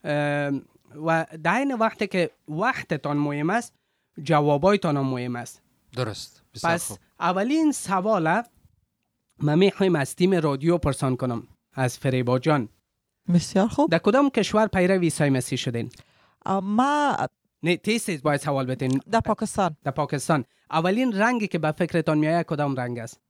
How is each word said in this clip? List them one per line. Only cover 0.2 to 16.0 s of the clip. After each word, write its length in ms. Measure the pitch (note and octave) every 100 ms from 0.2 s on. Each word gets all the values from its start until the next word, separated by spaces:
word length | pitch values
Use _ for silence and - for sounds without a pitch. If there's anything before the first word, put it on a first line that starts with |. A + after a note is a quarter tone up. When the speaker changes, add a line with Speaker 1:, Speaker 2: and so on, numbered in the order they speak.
| D3 D3 C#3+ C#3 - _ _ - D#3+
Speaker 1:
و 200 | D#3+ D#3+ D#3+
در 160 | D#3+ G#3+
این 160 | C#4
وقت 360 | B3 A3 - G3+
که 200 | F#3+ E3+ _ -
وقتتان 680 | D3+ A3+ B3+ - D3+ C#3+ D3
مهم 340 | D3 C#3+ D#3
است، 220 | A3 A3+ _ _ _ _ -
جوابایتان 760 | C#3+ D#3 D3 C#3+ F3+ G3+ E3+ C#3+
هم 100 | C3+
مهم 300 | B2+ B2 A#2+
است. 260 | A#2 - _ _ _ A#2+
Speaker 2:
درست. 460 | A#2+ G2+ - _ _
بسیار 200 | - E3+
Speaker 1:
پس 140 | E3+ -
Speaker 2:
خوب. 100 | - _ _
Speaker 1:
اولین 520 | E3+ F#3 A3+ D#4 D#4
سوال 720 | C4 - F#3+ G3+ G#3 D#3+ F#3+ A#3 _ _ _ _ _ _ _ _ _
من 200 | D3 D3+
می‌خوایم 380 | G3 - F#3+ E3
از 180 | C3
تیم 200 | - F3+
رادیو 440 | F#3 D3+ C3+ D#3+ E3+
پرسان 380 | D3 C3 C#3 B2+
کنم، 300 | B2+ A#2 - _ _
از 260 | - B2+ -
فریبا 400 | C#3 B2+ A#2+ B2+
جان. 300 | D#3 D3 G#2+ _ _ _ _ _ -
Speaker 3:
بسیار 340 | F3 - F#3+ G#3+
خوب. 220 | - C#4+
Speaker 1:
در 80 | E3
کدام 320 | - B3 C#4+
کشور 360 | A#3+ F#3+ G#3+ A3
پیرو 340 | G3 F3+ F#3+
عیسی 280 | E3+ - D3
مسیح 300 | C3 - B2+
شدین؟ 320 | - A#2 A#2 -